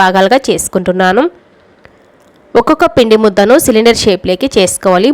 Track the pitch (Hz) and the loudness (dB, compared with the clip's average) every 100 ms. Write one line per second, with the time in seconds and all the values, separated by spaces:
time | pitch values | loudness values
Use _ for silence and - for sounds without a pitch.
0 | 185 190 190 262 262 170 - 190 180 185 | 4 2 2 0 -2 -6 -4 -6 -4 -2
1 | 185 202 330 - _ _ _ _ _ _ | 0 0 -2 -4 _ _ _ _ _ _
2 | _ _ _ _ _ 233 240 311 330 330 | _ _ _ _ _ -4 -2 0 -2 0
3 | 226 220 214 196 208 277 294 220 233 226 | 0 2 0 0 2 2 2 0 0 0
4 | 220 180 - 185 269 220 180 - - 180 | 0 -2 -2 -4 -2 -2 -2 -2 0 0
5 | 226 | 2